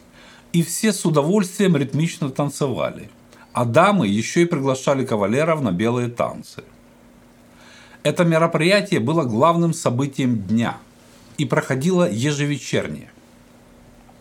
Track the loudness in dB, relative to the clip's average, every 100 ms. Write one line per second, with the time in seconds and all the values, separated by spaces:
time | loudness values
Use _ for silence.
0 | -20 -20 -20 -20 -4 -2 -2 -2 -2 0
1 | 0 2 2 2 0 0 2 2 0 -2
2 | -2 -4 -6 -4 -4 -2 -4 -2 -4 -4
3 | -14 -20 -20 -20 -8 -4 2 4 4 4
4 | 2 0 0 0 0 0 -2 -2 0 -2
5 | 0 0 0 0 0 0 -2 0 0 0
6 | -2 -4 -4 -6 -16 -20 -20 -20 -20 -20
7 | -20 -20 -20 _ -20 -20 -20 -20 -20 -6
8 | -2 2 2 4 2 2 2 2 2 -2
9 | 0 0 0 2 4 4 0 0 -2 0
10 | -2 -2 -2 -2 0 0 -2 -6 -14 -20
11 | -20 -20 -14 -6 -2 0 0 -2 0 2
12 | 2 0 -2 0 -2 -4 -4 -4 -4 -8
13 | -14 -20 -20 -20 -20 -20 -20 -20 -20 -20
14 | -20 -20